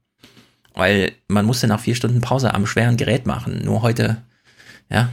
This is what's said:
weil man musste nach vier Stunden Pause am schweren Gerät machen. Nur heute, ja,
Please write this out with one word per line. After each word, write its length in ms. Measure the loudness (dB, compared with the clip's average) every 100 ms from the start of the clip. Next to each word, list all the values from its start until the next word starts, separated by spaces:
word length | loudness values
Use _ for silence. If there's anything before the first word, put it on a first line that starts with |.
| _ _ -20 -20 _ _ _
weil 400 | -2 2 2 0 -4 -2
man 160 | 0
musste 220 | 2 2 0
nach 140 | 0
vier 160 | -2 -2
Stunden 260 | 0 0
Pause 320 | 0 0 0
am 120 | 0 -2
schweren 300 | 0 2 2
Gerät 300 | 0 -2 -2
machen. 340 | -4 -6 -6
Nur 200 | -2 0
heute, 400 | 0 0 0 -2 -6 _ _ _ -20 -20 -4
ja, 220 | -2 -2